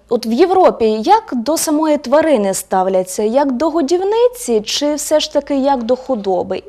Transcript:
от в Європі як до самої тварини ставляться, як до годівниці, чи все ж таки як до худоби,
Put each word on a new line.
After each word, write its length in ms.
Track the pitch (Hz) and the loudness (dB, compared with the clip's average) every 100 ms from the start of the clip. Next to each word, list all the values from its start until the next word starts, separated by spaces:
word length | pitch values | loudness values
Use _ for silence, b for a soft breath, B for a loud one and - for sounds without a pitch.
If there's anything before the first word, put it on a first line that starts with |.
| - | -4
от 160 | 233 226 | -4 0
в 60 | |
Європі 540 | 233 349 381 320 214 220 | 2 4 4 4 4 0
як 480 | 220 233 440 427 247 | 0 2 2 2 -4
до 220 | 226 320 | -2 -2
самої 400 | - 302 320 294 | 0 0 2 0
тварини 560 | 247 285 320 254 202 | 2 2 4 2 0
ставляться, 680 | 185 - 190 185 185 185 - | -4 -2 -2 0 0 -2 -4
як 280 | 214 254 285 | 0 0 0
до 180 | 240 320 | 0 -2
годівниці, 920 | 320 262 349 392 453 480 494 - 220 208 | 0 0 0 0 2 0 0 -4 -2 -2
чи 300 | - 294 294 | -4 -2 -4
все 240 | - 302 | 0 -2
ж 140 | 302 | 0
таки 240 | 294 285 277 | -4 -2 0
як 260 | 269 269 | 0 0
до 120 | 226 254 | 0 -2
худоби, 680 | - 240 196 180 180 156 | -2 -4 -2 -2 -4 -8